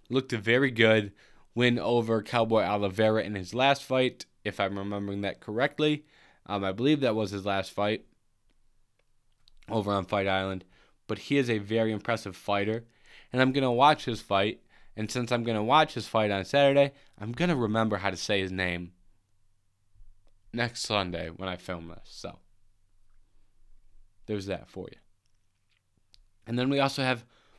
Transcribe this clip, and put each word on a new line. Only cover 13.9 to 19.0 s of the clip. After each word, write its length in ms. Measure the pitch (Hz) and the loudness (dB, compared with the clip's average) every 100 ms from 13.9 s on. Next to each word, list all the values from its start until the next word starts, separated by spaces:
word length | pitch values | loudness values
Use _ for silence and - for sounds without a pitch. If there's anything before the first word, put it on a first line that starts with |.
| 151 | 4
his 160 | - 110 | -2 -6
fight. 400 | - 98 104 - _ - - - | 0 0 0 -4 _ -20 -18 -10
And 140 | 107 | -6
since 220 | 127 117 | -4 -2
I'm 100 | 120 | -2
gonna 220 | 117 110 | 0 -2
watch 300 | 110 147 156 | 4 4 4
his 120 | 123 101 | -2 -2
fight 240 | 113 107 | 0 2
on 140 | 98 | 0
Saturday, 480 | 92 139 143 139 139 - - - | 0 4 4 6 2 0 -20 -12
I'm 140 | 107 | -10
gonna 240 | 120 175 143 | -2 0 2
remember 400 | 110 110 113 101 | 0 2 0 0
how 140 | 98 | -2
to 60 | 90 | -4
say 240 | - 101 | -2 0
his 120 | 95 | 0
name 400 | 92 90 87 87 - | -2 -2 -2 -8 -16